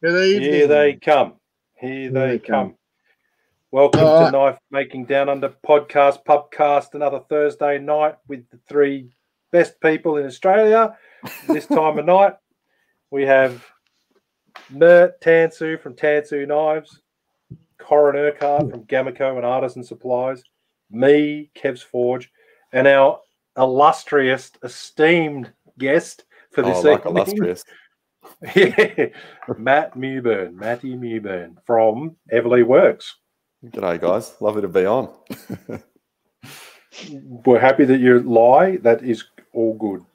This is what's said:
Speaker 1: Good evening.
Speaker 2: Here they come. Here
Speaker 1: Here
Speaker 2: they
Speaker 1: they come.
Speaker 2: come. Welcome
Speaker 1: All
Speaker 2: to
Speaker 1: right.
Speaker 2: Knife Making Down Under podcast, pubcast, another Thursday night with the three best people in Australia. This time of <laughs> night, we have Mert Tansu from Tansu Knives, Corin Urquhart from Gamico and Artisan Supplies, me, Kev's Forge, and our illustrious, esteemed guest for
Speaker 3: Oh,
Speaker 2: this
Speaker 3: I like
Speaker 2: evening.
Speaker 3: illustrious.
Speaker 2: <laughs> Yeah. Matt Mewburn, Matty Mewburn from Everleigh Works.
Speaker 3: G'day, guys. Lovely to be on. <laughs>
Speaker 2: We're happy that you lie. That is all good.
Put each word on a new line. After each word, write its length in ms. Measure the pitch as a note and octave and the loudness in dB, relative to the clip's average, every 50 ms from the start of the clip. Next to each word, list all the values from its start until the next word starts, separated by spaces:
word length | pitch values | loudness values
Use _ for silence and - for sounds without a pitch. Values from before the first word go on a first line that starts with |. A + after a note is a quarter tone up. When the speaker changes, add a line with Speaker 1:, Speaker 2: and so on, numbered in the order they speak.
Speaker 1:
Good 240 | - E3 E3+ F3+ F#3 F#3+ G3 | -2 0 0 2 2 2 2
evening. 160 | G3+ C3+ C#3+ | 0 0 0
Speaker 2:
Here 160 | D3 D3 D3 C#3+ | 2 2 4 4
they 260 | D3 D3 D3 D3 C#3 | 4 4 4 2 0
come. 400 | - - - D3+ C#3+ - - - _ _ _ _ _ _ _ _ | -2 -2 0 2 2 2 -2 -4 _ _ _ _ _ _ _ _
Here 140 | _ - B2+ | _ -12 -12
Speaker 1:
Here 200 | C3 C3+ C3+ C3 | -10 -10 -10 -6
Speaker 2:
they 160 | B2 C3 C3 C3 | -4 -4 -2 -2
Speaker 1:
they 80 | B2 A2+ | -4 -6
come. 300 | - - A#2 - - F#2+ | -6 -4 -4 -4 -4 -4
Speaker 2:
come. 40 | - _ _ _ _ _ _ _ _ _ _ _ _ _ _ _ _ _ _ _ | -10 _ _ _ _ _ _ _ _ _ _ _ _ _ _ _ _ _ _ _
Welcome 300 | - C3 C#3 C#3+ - - D#3+ | 0 2 2 4 4 4 4
Speaker 1:
All 140 | D#3 D3+ E3 | 6 6 6
Speaker 2:
to 40 | E3 | 4
Speaker 1:
right. 60 | D#3 | 4
Speaker 2:
Knife 280 | C3+ C#3 C3+ C#3 C3 - _ _ | 2 2 0 0 0 -4 _ _
Making 340 | C#3 C#3 C#3 C3 - C3 B2+ | -8 -8 -8 -6 -10 -16 -8
Down 240 | B2 C#3 C#3 C#3 C#3 | -4 -2 -2 0 -2
Under 200 | C#3+ C#3 C3+ C3+ - _ _ | -4 -4 -6 -8 -10 _ _
podcast, 580 | - D3+ D3 D3 - - D3 C#3+ C#3 C#3 - _ | 2 2 2 2 0 0 2 2 2 2 -2 _
pubcast, 680 | - D#3 D3 D3 _ - - D3+ D3 C#3+ C#3+ - - _ | 0 0 0 0 _ -6 -2 -2 0 0 -2 -2 -6 _
another 280 | D3 D3 C#3+ C#3 C3+ B2+ _ | -6 -6 -6 -6 -6 -10 _
Thursday 500 | D3+ D3+ D3 D3 C#3+ - D3+ D3 C#3+ C#3 | -4 -2 -2 -2 -4 -4 -4 -4 -4 -4
night 360 | C#3 C#3+ D3+ D3+ D3+ D3+ D3+ _ _ B2+ | -4 -4 -2 -2 -2 -2 -4 _ _ _
with 220 | C#3 C3 A#2+ _ | -18 -18 -18 _
the 100 | _ A#2+ _ _ | _ _ _ _
three 460 | C#3+ D3 C#3+ C#3 C#3 C#3 C3 B2 _ _ _ _ _ _ _ _ | 0 0 0 0 0 -8 -12 -18 _ _ _ _ _ _ _ _
best 280 | - F3 E3 - - _ | 0 0 0 0 -4 _
people 360 | - D#3+ D#3 D#3+ - E3+ D3+ D3 | -2 -2 -2 -2 -4 -4 -4 -4
in 80 | C#3+ | -6
Australia. 720 | C3+ B2 - - F#3+ F#3+ G#3 A3 G#3+ G#3+ A3+ A3+ A3 A3 _ _ _ _ _ - - - - - - | -8 -10 -4 -2 0 2 2 2 2 4 2 2 0 -4 _ _ _ _ _ -20 -20 -20 -20 -6 -4
This 180 | D#3+ D3+ - | -4 -4 -4
time 320 | - C#4+ E3+ D#3 D#3 D3+ D3+ | -2 -2 0 0 0 -2 -4
of 80 | D3 | 0
<laughs> 120 | E3 F3+ F#3+ | 2 2 4
night, 140 | G3 G3 G3 _ _ _ _ _ _ _ _ _ _ _ _ _ _ _ | 4 2 0 _ _ _ _ _ _ _ _ _ _ _ _ _ _ _
we 120 | - C#3 C#3 | -6 -4 0
have 420 | C3+ C3+ C3+ C3+ C3 B2 A#2+ - - _ _ _ _ _ _ _ _ _ _ _ _ _ _ _ _ _ - - _ | 2 2 2 2 0 -2 -8 -20 -20 _ _ _ _ _ _ _ _ _ _ _ _ _ _ _ _ _ -20 -20 _
Mert 500 | C3 C#3 D#3+ E3+ F3 F3 F3 F3+ F3+ _ | -2 2 6 6 8 8 6 4 0 _
Tansu 580 | - E3 E3 E3 E3 E3 D#3+ - D#3+ D#3+ D#3+ D#3 | 0 2 2 4 2 0 -2 -8 -10 -10 -10 -10
from 120 | _ D3 B2 | _ -18 -16
Tansu 500 | _ - D3+ D3 D3 D3 D3 D3+ C#3+ C#3 C#3+ | _ -4 -2 -2 -2 -4 -6 -8 -10 -6 -4
Knives, 540 | D3 D3 D#3 D#3 D#3 D#3 D3+ _ _ _ _ _ _ _ _ _ _ _ _ _ - - _ _ _ _ | -4 -2 -2 -2 -4 -6 -8 _ _ _ _ _ _ _ _ _ _ _ _ _ -20 -20 _ _ _ _
Corin 380 | - - D3+ D3 D3 D3 C#3 C#3+ | -4 0 2 4 4 4 2 0
Urquhart 520 | D3 D3 D3 - D3 C#3+ C#3+ D3 D3+ - | -2 -2 -4 -4 -4 -2 -2 -2 -2 -4
from 140 | - A#2+ A2 | -6 -14 -12
Gamico 520 | _ C3+ C3 C3 C3+ B2+ - C#3 C3 C3 B2+ | _ -4 -4 -4 -4 -6 -6 -6 -6 -4 -4
and 80 | A#2+ | -4
Artisan 380 | A#2+ B2+ C3 C3 B2+ B2 B2+ B2 | -4 -4 -4 -4 -6 -8 -12 -18
Supplies, 600 | B2 B2 A#2+ _ B2+ B2 B2 B2+ C3 C3+ B2+ _ _ _ _ _ _ _ _ _ _ | -18 -20 -16 _ -6 -4 -4 -4 -6 -8 -10 _ _ _ _ _ _ _ _ _ _
me, 580 | G2+ A2+ B2+ C3+ D3 D3 D3+ D3 D3 D3+ D3+ _ _ | -8 -2 2 2 2 2 2 -2 -6 -10 -14 _ _
Kev's 260 | - - C#3 C3 B2 | -10 -10 -10 -10 -10
Forge, 500 | - _ _ B2+ B2 B2 B2+ B2+ B2 _ _ _ _ _ _ _ _ _ - | -16 _ _ -4 -4 -4 -4 -6 -8 _ _ _ _ _ _ _ _ _ -4
and 120 | C3 C3 C#3 | 0 2 4
our 320 | C#3 C#3 C3+ C#3 C#3+ - _ _ _ _ _ _ _ - | 4 6 4 2 2 -2 _ _ _ _ _ _ _ -2
illustrious, 960 | C3 C3 B2+ C3 C#3+ D3+ D3+ - - - - C#3+ C3+ B2+ C3 C3 C3 - _ _ | -2 -2 2 2 2 2 2 0 -8 -4 -2 0 0 0 -2 -4 -6 -16 _ _
esteemed 880 | - B2 - - - - _ - D3+ D#3+ E3+ F3 E3 D3+ D3 C#3 B2 A2+ _ _ _ _ _ _ | -18 -18 -18 -18 -20 -20 _ 0 0 2 2 2 0 -4 -6 -10 -14 -16 _ _ _ _ _ _
guest 460 | C3 C3+ C#3 E3 D#3+ - - _ _ _ _ _ _ _ | -6 -2 -2 -2 -2 -4 -20 _ _ _ _ _ _ _
for 120 | _ - B2+ | _ -4 -2
Speaker 3:
Oh, 40 | - | -2
Speaker 2:
this 180 | F#2+ F2+ F2+ | -2 0 2
Speaker 3:
I 40 | F2+ | 2
like 80 | G2+ G2+ - | 2 2 -2
Speaker 2:
evening. 100 | E2+ F2 | -4 -4
Speaker 3:
illustrious. 480 | F2+ G2 - - G#2+ G2 F2 F2+ - - _ | -4 -4 -4 -4 -6 -4 -6 -6 -8 -12 _
Speaker 2:
<laughs> 40 | _ _ _ _ _ _ _ _ _ _ _ - - _ - - - | _ _ _ _ _ _ _ _ _ _ _ -20 -20 _ -20 -4 2
Yeah. 520 | F#3+ G3 F#3 - - G#3 - - - C#3+ - _ - - - - _ - - A#2 - | 2 2 2 2 0 0 0 0 -4 -6 -6 _ -14 -20 -20 -20 _ -14 -14 -12 -8
Matt 380 | A2 B2+ C3+ D3 D#3 D#3+ - B2+ | -2 0 0 0 0 -4 -10 -12
Mewburn, 560 | B2+ C3+ C3+ C3 B2 A#2+ A2 G2 F#2+ F2 E2+ | -10 -8 -8 -6 -4 -4 -4 -4 -4 -10 -14
Matty 420 | F2+ G2+ A2 A#2+ A#2+ - C3+ B2+ | -12 -8 -8 -8 -8 -10 -14 -14
Mewburn 600 | B2 B2 A#2+ A2+ A2+ G#2 G2+ F#2+ F2+ F2 E2 - _ _ | -12 -12 -10 -10 -10 -8 -8 -10 -10 -10 -14 -20 _ _
from 500 | _ A#2+ A2+ A2 A2 G#2+ A#2+ D3 E3 D#3+ _ _ _ | _ 0 2 2 2 0 -2 -8 -12 -14 _ _ _
Everleigh 320 | - A#2+ A#2 A#2+ B2 B2 A#2+ | -4 -2 0 0 2 2 2
Works. 500 | A2+ B2+ D3+ G3 C3+ - - - - - _ _ _ _ _ _ _ _ _ - | 4 4 4 4 4 0 -2 -12 -20 -20 _ _ _ _ _ _ _ _ _ -20
Speaker 3:
G'day, 340 | A#2+ A2+ G#2+ G2+ F#2 E2+ E2+ | -18 -14 -8 -6 -6 -6 -4
guys. 340 | E2+ E2+ F#2 G#2+ A#2+ - - _ | -2 -2 -2 -4 -4 -10 -16 _
Lovely 220 | G2 G#2 G#2 G#2+ | -6 -6 -4 -4
to 80 | G2+ G2 | -8 -4
be 160 | E2+ F#2+ F#2 | -2 -2 0
on. 240 | F#2+ A2 C3 C#3+ D3 - _ _ _ - - - _ - F#2 _ _ | 0 -2 -2 -4 -6 -12 _ _ _ -20 -20 -16 _ -18 -18 _ _
<laughs> 160 | A#2+ A2 _ _ _ _ _ _ _ _ _ _ _ _ _ A#2+ - - - - _ _ _ _ _ - - - D3+ C#3 C#3 C#3 B2 A#2+ - | -18 -18 _ _ _ _ _ _ _ _ _ _ _ _ _ -20 -20 -20 -20 -20 _ _ _ _ _ -20 -20 -20 -20 -20 -20 -20 -20 -6 0
Speaker 2:
We're 140 | C3 C#3+ B2 | 2 2 4
happy 240 | A2 C3 C3+ - D3 | 4 2 4 4 2
that 160 | B2+ C3 C3+ | 2 2 2
you 200 | B2+ B2+ B2 A#2+ | 4 4 4 4
lie. 560 | B2 C3 A#2 A2+ A2+ A#2+ B2+ D3 F3 F#3+ F#3+ F3+ | 2 2 2 4 4 6 6 4 4 2 -2 -2
That 260 | - A#2 A#2 A2+ B2 | 0 0 0 0 -2
is 220 | B2+ A#2 A2 - _ _ _ _ _ | -6 -8 -8 -8 _ _ _ _ _
all 220 | _ B2 A2+ A2+ A2 | _ -4 -4 -4 -4
good. 320 | G#2+ A2 G#2 G2 F2+ F2 _ _ | -6 -8 -8 -8 -8 -14 _ _